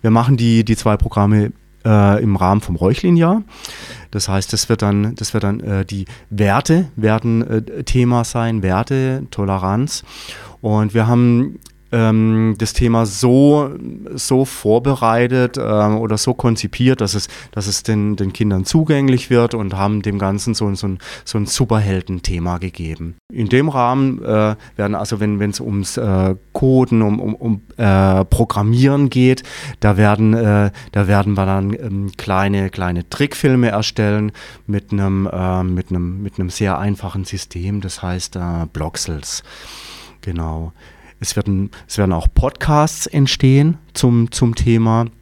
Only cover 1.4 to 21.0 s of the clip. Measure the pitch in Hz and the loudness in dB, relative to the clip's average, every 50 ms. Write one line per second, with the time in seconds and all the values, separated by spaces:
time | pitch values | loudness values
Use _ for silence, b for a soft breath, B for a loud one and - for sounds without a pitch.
1.4 | 104 113 - _ _ _ _ _ _ - 107 104 101 101 101 107 120 110 98 95 | 2 0 -4 _ _ _ _ _ _ 2 4 6 6 4 4 4 2 0 0 2
2.4 | 92 92 98 107 - - 90 80 87 95 107 - - 180 175 165 170 165 190 220 | 2 2 2 2 0 -2 -4 0 2 0 0 2 2 2 4 4 4 4 2 0
3.4 | 208 B B B B B B B B B B B B B - 104 98 - 95 98 | -2 B B B B B B B B B B B B B -6 -4 -2 -2 -2 -2
4.4 | 95 - - 104 - - - - 110 104 101 101 104 107 123 - 107 - - 110 | -2 -2 -4 -4 -4 -6 -6 -4 -2 0 0 0 0 -2 -4 -6 -10 -4 -4 -2
5.4 | 104 98 101 - - 107 101 98 95 - 104 98 95 B B B B B 107 98 | -2 -2 -4 -4 -4 -4 -2 -2 -2 -4 -6 -10 -10 B B B B B -2 0
6.4 | 107 98 98 127 - - 160 170 190 139 - - 107 110 110 110 - 117 113 113 | 2 2 2 2 2 2 2 2 2 -2 -4 0 0 2 2 2 0 0 0 0
7.4 | 117 - 113 110 113 - - - 131 - - 127 120 120 123 120 117 - - 120 | 0 0 -2 -4 -4 -4 -10 -10 -4 -2 0 2 2 2 2 0 0 -2 -4 -4
8.4 | 117 117 113 110 95 95 92 95 117 - 139 131 131 131 131 135 139 131 - - | -2 -2 -2 -2 0 0 0 0 0 0 -2 -2 0 -2 -2 -4 -8 -10 -6 -6
9.4 | 101 98 98 95 90 95 98 110 135 156 - - B B B B B B B B | -2 -2 -2 -2 -2 -2 0 0 -2 -4 -6 -10 B B B B B B B B
10.4 | B B B B - 110 107 107 107 104 98 117 110 113 120 120 123 120 120 117 | B B B B -2 0 2 2 0 2 0 0 2 2 4 4 4 4 4 2
11.4 | 131 143 - - - - _ _ _ _ - 120 113 113 110 110 110 110 110 110 | 0 -2 -6 -14 -20 -20 _ _ _ _ 0 2 2 4 4 4 4 2 2 2
12.4 | 110 113 107 101 113 107 - - 127 117 117 113 113 107 95 98 127 123 123 135 | 2 0 0 -2 -4 -4 0 0 2 2 2 2 0 0 -2 0 2 4 6 6
13.4 | 139 143 147 147 147 135 147 - - - - - - - - 131 - - 131 127 | 6 6 6 4 2 -2 -6 -10 -12 -12 -12 -14 -14 -12 -10 -8 -2 0 2 2
14.4 | 135 131 - - - 104 110 117 123 139 135 127 123 113 113 117 123 120 127 127 | 0 0 -4 -4 0 2 2 4 4 0 0 2 2 2 2 2 2 2 2 2
15.4 | 123 120 - 135 120 110 107 104 104 104 107 107 113 107 110 107 - - 123 - | 0 0 -2 -4 -2 0 2 2 2 2 2 0 0 -2 -2 -2 0 -2 -2 0
16.4 | - 123 113 - - 101 - - 123 127 131 - 110 98 98 101 - B B B | 2 0 0 0 -2 -6 -2 2 2 2 4 2 0 -2 -2 -4 -6 B B B
17.4 | B B - 107 101 101 98 - - - 110 104 104 104 107 95 98 95 95 - | B B -8 -8 -6 -4 -6 -6 -2 -2 0 0 0 -2 -2 -2 -4 -4 -2 -2
18.4 | 110 104 98 95 95 - - 160 160 156 156 139 139 135 127 120 - - 123 120 | 0 0 0 0 -2 0 2 0 2 2 2 2 4 2 2 2 0 2 2 2
19.4 | 117 117 - 113 104 95 95 95 98 101 107 104 95 107 101 101 98 95 98 104 | 2 2 0 -4 -4 -4 -4 -2 -2 0 0 -2 -2 -2 -4 -2 -2 -2 -2 -2
20.4 | - 120 110 - 113 101 98 92 - 101 92 92 | -2 -4 -2 -2 -2 -2 -2 -2 -4 -6 -6 -6